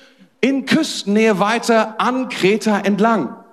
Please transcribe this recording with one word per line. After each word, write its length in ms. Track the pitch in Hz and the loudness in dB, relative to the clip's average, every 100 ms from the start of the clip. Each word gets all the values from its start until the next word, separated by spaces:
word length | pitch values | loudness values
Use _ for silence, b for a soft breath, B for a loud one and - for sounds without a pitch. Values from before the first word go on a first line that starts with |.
| B B B B | B B B B
in 240 | 240 269 - | -2 -2 0
Küstennähe 720 | 311 311 - 190 208 220 190 | 0 0 -6 -2 2 2 2
weiter 600 | 202 233 233 226 214 - | 0 -2 2 2 0 -2
an 300 | 202 262 254 | -2 -2 -4
Kreta 500 | - 185 214 220 202 | -2 0 0 0 0
entlang. 560 | 196 202 220 220 120 - - | 0 2 2 2 -2 -8 -20